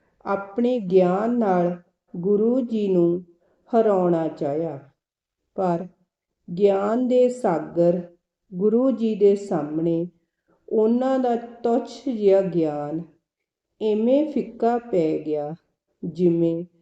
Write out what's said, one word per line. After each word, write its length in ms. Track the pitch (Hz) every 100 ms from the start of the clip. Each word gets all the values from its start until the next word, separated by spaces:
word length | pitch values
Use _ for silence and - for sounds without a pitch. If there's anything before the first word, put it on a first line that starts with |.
| _ _ 208
ਆਪਣੇ 540 | 196 196 - 240 247
ਗਿਆਨ 600 | 185 185 180 190 220 240
ਨਾਲ 420 | 214 180 175 175 _ _ _ 180
ਗੁਰੂ 460 | 175 202 220 254
ਜੀ 260 | 233 226 208
ਨੂੰ 380 | 180 170 175 185 _ _ _ _
ਹਰਾਉਣਾ 540 | 233 220 190 180 165 160
ਚਾਹਿਆ। 640 | 151 151 147 165 139 - _ _ _ _ _ _ -
ਪਰ 320 | 185 170 180 _ _ _ _ _ - 175
ਗਿਆਨ 500 | 202 196 202 233 254
ਦੇ 220 | 247 247
ਸਾਗਰ 880 | 247 208 160 156 170 170 180 170 _ _ _ _
ਗੁਰੂ 380 | 180 208 226 262
ਜੀ 240 | 226 226 208
ਦੇ 200 | 202 202
ਸਾਹਮਣੇ 720 | - 175 147 156 170 165 175 - _ _ _ _ -
ਉਹਨਾਂ 500 | 220 220 240 254 262
ਦਾ 160 | 247 233
ਤੁੱਛ 760 | - - 240 233 - - 285
ਜਿਹਾ 320 | 226 202 190
ਗਿਆਨ 600 | 190 170 160 147 147 160 170 _ _ _ _ _ _ -
ਇਵੇਂ 500 | 214 208 226 269 302
ਫਿੱਕਾ 460 | 247 190 - 226 240
ਪੈ 400 | 233 190 156 156
ਗਿਆ, 380 | 156 151 147 160 _ _ _ _ 180
ਜਿਵੇਂ 600 | 156 180 170 170 165 175 _